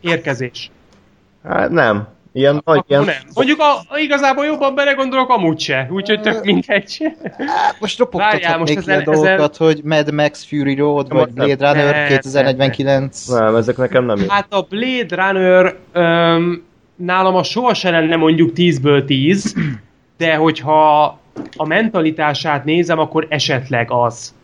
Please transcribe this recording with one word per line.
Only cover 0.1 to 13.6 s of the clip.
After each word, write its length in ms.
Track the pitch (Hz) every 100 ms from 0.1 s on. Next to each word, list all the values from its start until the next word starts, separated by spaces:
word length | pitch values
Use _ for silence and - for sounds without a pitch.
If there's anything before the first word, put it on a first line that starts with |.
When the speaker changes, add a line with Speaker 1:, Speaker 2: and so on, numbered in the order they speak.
| 165 160 127 131 - - _ _ _ _ _ _ _
Speaker 2:
Hát 260 | - - -
nem. 380 | 170 123 104 107 _ _ 131
Ilyen 180 | 139 147 -
nagy, 120 | 151
Speaker 1:
Akkor 60 | -
Speaker 2:
ilyen 160 | 139
Speaker 1:
nem. 120 | 143 139 131
Mondjuk 260 | - 262 302
a, 140 | 302 254 175
a, 100 | 285
igazából 480 | 302 277 277 269 294
jobban 300 | 302 277 269
belegondolok, 540 | 285 277 269 262 254
amúgy 300 | 240 170 156
se. 280 | - 135 131
Úgyhogy 300 | 185 202 214
tök 220 | 214 220
mindegy. 720 | 196 180 - 202 - - 311 320 - -
Speaker 3:
Hát 380 | 277 - - -
most 200 | 208 -
ropogtathatnék 420 | 247 180 208 202
Speaker 1:
Várjál, 160 | 175 165
most 120 | 160
Speaker 3:
ilyen 120 | 151
Speaker 1:
ezen, 200 | 180 190
Speaker 3:
dolgokat, 480 | 147 156 190 190 151
Speaker 1:
ezen 140 | - 160
Speaker 3:
hogy 160 | 156
Mad 300 | 147 156 147
Max 320 | 147 147 151 -
Fury 300 | 147 139 139
Road, 320 | 147 143 143
vagy 200 | 147 123
Speaker 2:
Nem, 120 | 120 139
Speaker 3:
Blade 220 | 135 143
Runner 220 | 151 143 147
Speaker 1:
nem, 120 | 147
Speaker 3:
kétezer 360 | 135 135 139
negyvenkilenc. 840 | 135 131 139 117 139 139 135 - -
Speaker 2:
Nem, 280 | 123 110
ezek 220 | 113